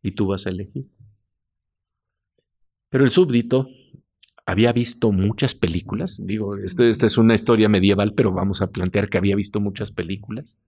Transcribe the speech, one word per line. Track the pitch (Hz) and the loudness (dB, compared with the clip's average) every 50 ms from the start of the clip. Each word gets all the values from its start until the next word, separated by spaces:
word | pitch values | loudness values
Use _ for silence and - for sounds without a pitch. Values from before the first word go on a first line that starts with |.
Y | - 104 | -6 -6
tú | 95 - 104 | -4 -2 -2
vas | 95 98 92 - | -2 -2 -4 -4
a | 95 | -6
elegir". | 92 92 98 - _ - 135 _ _ _ - - _ _ _ _ _ _ _ _ _ _ _ _ _ _ _ _ _ _ _ _ _ _ _ _ _ _ _ _ _ _ _ _ _ _ _ _ | -6 -8 -10 -10 _ -14 -14 _ _ _ -20 -20 _ _ _ _ _ _ _ _ _ _ _ _ _ _ _ _ _ _ _ _ _ _ _ _ _ _ _ _ _ _ _ _ _ _ _ _
Pero | - 131 139 | 2 2 2
el | 123 | 4
súbdito | - 180 185 147 123 120 117 - 131 131 135 - - _ _ _ - _ _ _ _ _ - _ _ _ _ | 4 4 2 4 2 0 0 2 0 0 0 -2 -12 _ _ _ -20 _ _ _ _ _ -20 _ _ _ _
había | - 92 95 113 120 | -2 2 4 4 4
visto | 117 120 120 - - - - 110 | 4 0 -2 -4 -4 -2 0 0
muchas | 101 92 95 104 110 - 139 131 - | 2 2 0 0 0 -2 -2 -4 -2
películas. | - - 85 82 85 104 104 - 110 175 180 - - - | -2 -4 -2 -2 -4 -6 -6 -8 -6 -6 -8 -8 -10 -8
Digo, | 92 104 107 104 101 101 | -8 -6 -6 -6 -6 -8
este, | 98 98 95 90 - 120 117 | -8 -8 -8 0 2 4 4
esta | 110 - 120 | 4 2 0
es | 107 - | 2 4
una | - 113 113 113 | 4 4 4 4
historia | 104 - - 117 107 110 104 | 2 2 2 4 4 4 4
medieval, | 107 98 92 101 101 95 101 107 104 | 4 4 4 4 4 2 0 0 0
pero | - - 98 | 0 0 0
vamos | 92 92 95 98 95 - | 0 -2 -2 -4 -2 -2
a | 98 - | -4 -4
plantear | - - 90 92 - 101 98 98 | -4 -4 -4 -2 0 -2 -2 0
que | - | -2
había | 110 92 101 98 | 0 0 0 0
visto | 101 101 - - 107 | -2 -4 -4 -6 -4
muchas | 101 101 98 - 107 - | -4 -4 -6 -8 -12 -10
películas | - - 87 82 98 104 104 - 110 120 147 - _ _ _ | -8 -10 -8 -8 -10 -12 -10 -14 -14 -14 -14 -18 _ _ _